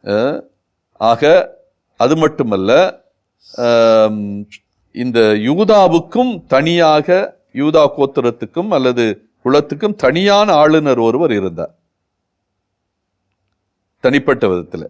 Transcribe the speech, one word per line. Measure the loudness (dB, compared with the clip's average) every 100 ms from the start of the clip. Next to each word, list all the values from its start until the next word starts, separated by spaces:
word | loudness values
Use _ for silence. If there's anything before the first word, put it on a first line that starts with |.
அஹ், | -4 -2 -2 -6 -12 _ _ _ _ _
ஆக | -2 2 4 4 2 -12 _ _ _ _
அது | 0 2
மட்டுமல்ல, | 0 -2 -4 -2 2 2 2 -4 _ _ _ _ _
ஆம், | -6 0 2 4 4 2 -2 -10 -12 -14 -20 _ _ _
இந்த | -8 -4 0
யூதாவுக்கும் | 2 2 -2 -2 2 4 4 0 -2 -4 -4 -6 _
தனியாக, | -2 0 0 2 2 0 -2 -2 _ _
யூதா | -4 0 2 0
கோத்திரத்துக்கும் | 0 -2 0 -4 -4 -10 -8 -4
அல்லது | -2 -2 0 -2 -4 _ _
குலத்துக்கும் | 0 0 -2 -6 -6
தனியான | -2 -2 0 0 2 2
ஆளுநர் | 2 4 2 0 0
ஒருவர் | 0 0 0
இருந்தார், | -2 -4 -8 -12 _ _ _ _ _ _ _ _ _ _ _ _ _ _ _ _ _ _ _ _ _ _ _
தனிப்பட்ட | -2 0 0 -2 0
விதத்துல. | -2 -6 -14